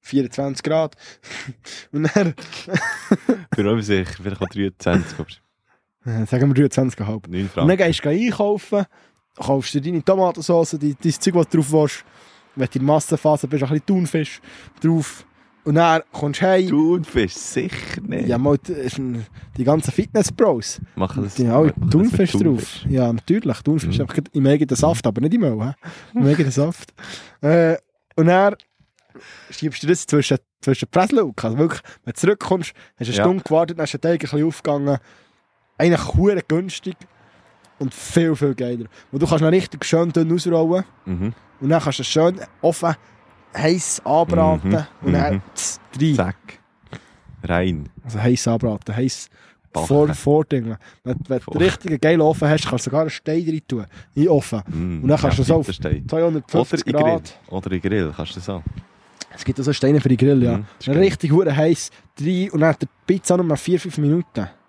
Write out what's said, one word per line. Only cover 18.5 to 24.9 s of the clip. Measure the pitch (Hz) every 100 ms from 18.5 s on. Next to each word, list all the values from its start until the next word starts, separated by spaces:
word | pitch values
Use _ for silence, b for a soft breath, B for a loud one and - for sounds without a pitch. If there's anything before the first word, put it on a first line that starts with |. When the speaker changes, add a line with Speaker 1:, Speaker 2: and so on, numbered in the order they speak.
| 143
Speaker 1:
das | - 160
ist | 127 -
ein, | 131 117 110 B B -
die |
ganzen | 127 160 -
Fitness-Bros. | - 214 214 - - 117 127 - - -
Speaker 2:
Machen | - 95 -
das | 101
Speaker 1:
Die | - 123
haben |
alle | 123 156
Speaker 2:
machen | -
das |
mit | -
Speaker 1:
Thunfisch | 151 220 - 190
drauf. | 196
Speaker 2:
Thunfisch? | 180 120 92 - 131
Speaker 1:
Ja, | 135 120
natürlich. | 117 - 196 160 120
Thunfisch | - 156 - -
Speaker 2:
Mhm. |
Speaker 1:
einfach | 135 - 147
im | 151 135
eigenen | 147 143 123
Saft, | 151